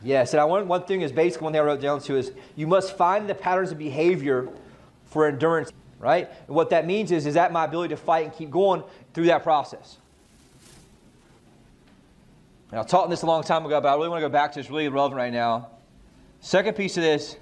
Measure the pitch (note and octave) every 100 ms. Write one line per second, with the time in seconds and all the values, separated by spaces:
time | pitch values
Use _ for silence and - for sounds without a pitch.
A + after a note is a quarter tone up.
0 | A2 C#3 A#2+ D#3 D3+ F#3 F#3+ F3+ - F#3+
1 | D#3 A#2+ E3+ E3 D#3 D#3 D3 C#3+ C#3 C#3+
2 | C3+ C3+ B2 - - - D#3 F#3+ F#3+ -
3 | F3 G3+ G#3 F#3+ - F#3 F#3 D#3 D3+ C3+
4 | E3+ F3 C#3 C3 B2+ - - - - _
5 | _ D#3 D3+ C#3 D#3+ E3 C#3+ - - -
6 | A#2 E3+ - - - C#3+ D#3+ E3+ D#3+ G3+
7 | G3 E3+ D3 D3 F3 E3+ D#3 E3 E3+ D3+
8 | - E3 D3+ - D#3 E3 G3 F3 - -
9 | - - E3+ E3+ E3+ D3+ C3 - - -
10 | _ _ _ _ _ _ - - - _
11 | _ _ _ _ _ _ - _ _ _
12 | _ _ _ - _ _ _ A2 A2 F3+
13 | E3+ E3+ - E3 D3+ E3 D#3 D3 C#3 C#3+
14 | E3 E3+ D3+ C#3+ D3 D3 A#2 D3+ D3+ C3+
15 | C#3 C3 B2 A#2+ A#2 A2+ A#2+ - _ -
16 | - - - _ - F#3 G3+ G#3 F#3+ F3+
17 | E3 D3 D3 -